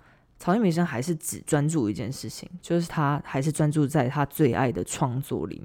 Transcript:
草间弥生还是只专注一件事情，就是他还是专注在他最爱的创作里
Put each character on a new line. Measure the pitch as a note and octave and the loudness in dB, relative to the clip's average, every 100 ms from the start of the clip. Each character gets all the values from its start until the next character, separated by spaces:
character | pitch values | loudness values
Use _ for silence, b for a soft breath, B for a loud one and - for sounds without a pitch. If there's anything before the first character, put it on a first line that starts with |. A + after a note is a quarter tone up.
| b b b - | b b b -6
草 | - | 0
间 | G#3+ | 4
弥 | G3 | 4
生 | D#3+ F3 | 4 0
还 | A2+ | 0
是 | D3+ D#3+ | -4 -4
只 | - - | -6 -10
专 | - D3 D3+ | 0 2 2
注 | D#3+ G#2+ | 2 0
一 | |
件 | G#2 A2 | -2 -6
事 | C#3 A2 | -8 -10
情， | - - F3+ | -12 -14 -12
就 | - E3+ | -2 0
是 | E3+ | 0
他 | - C#3+ C#3+ - | 0 0 0 -2
还 | C3 | -2
是 | D3+ | 0
专 | D3 D3+ | 2 2
注 | D#3 C#3 | 2 2
在 | D3+ B2 | 2 2
他 | D3 C#3+ | 0 0
最 | - C#3 | 2 2
爱 | F2+ C3 | 4 0
的 | F2 - | 0 -4
创 | - C3+ B2 | -2 -2 -2
作 | - G#2+ E2+ | -4 -4 -6
里 | - | -8